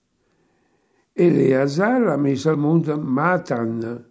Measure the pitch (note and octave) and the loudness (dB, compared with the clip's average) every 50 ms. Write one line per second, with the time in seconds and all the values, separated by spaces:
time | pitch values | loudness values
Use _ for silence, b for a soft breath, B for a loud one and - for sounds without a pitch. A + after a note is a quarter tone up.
0 | _ _ _ _ _ _ _ _ _ _ _ _ _ _ _ _ _ _ _ _ | _ _ _ _ _ _ _ _ _ _ _ _ _ _ _ _ _ _ _ _
1 | _ _ _ - F3 F3 E3 C#3 C3+ C3+ C3+ C3 C#3 C#3+ C#3 D#3+ G3 A3 B3+ B3+ | _ _ _ 2 2 4 4 4 4 2 2 2 0 0 0 0 0 0 2 2
2 | A#3 F#3+ D3 C#3 C#3+ C#3 C#3 A#2+ C#3+ D#3+ D#3 C#3+ D3 D3 E3 E3+ D3 D#3 D3+ D3+ | 0 0 0 0 0 0 -2 0 0 -2 0 0 0 2 2 2 0 0 -4 -6
3 | D#3 - B2+ C3+ D3+ F3+ F3+ F3 - - C3+ A#2 A#2 A2+ A2+ A2+ A2+ A2+ A#2+ B2 | -4 -4 -2 0 0 0 0 -2 -2 -4 -6 -4 -4 -6 -6 -6 -8 -8 -10 -12
4 | - _ | -14 _